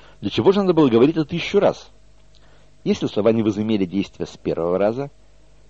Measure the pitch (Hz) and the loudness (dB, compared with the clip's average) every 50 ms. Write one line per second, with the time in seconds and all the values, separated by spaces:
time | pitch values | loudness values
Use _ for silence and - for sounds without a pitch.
0 | - - - - - 98 - - 110 180 190 202 196 185 170 160 151 131 110 113 | -20 -20 -18 -10 -8 -6 -2 0 2 2 2 2 2 0 2 4 4 4 6 4
1 | 123 151 165 160 151 - 170 170 - - - 202 196 107 - - - - _ _ | 4 4 2 0 -4 -4 -6 -8 -6 -2 -2 2 2 2 0 -2 -10 -20 _ _
2 | _ - - _ _ - _ - - - - - - _ _ _ - 175 208 - | _ -20 -20 _ _ -20 _ -20 -20 -20 -20 -20 -20 _ _ _ -4 -4 -4 -2
3 | 170 127 - 110 101 117 113 117 104 110 98 104 107 110 110 101 95 85 90 98 | -4 -6 -4 0 0 2 2 2 0 0 -2 -2 -2 -2 0 -2 -2 -2 -2 -4
4 | 92 - - - 87 - - - - - 76 76 82 87 90 92 98 107 117 131 | -4 -4 -8 -12 -12 -12 -12 -10 -6 -6 -4 -4 -2 -2 -2 0 0 -2 -2 -4
5 | 139 139 _ - - - - - - - - - - | -8 -12 _ -20 -20 -20 -20 -20 -20 -20 -20 -20 -20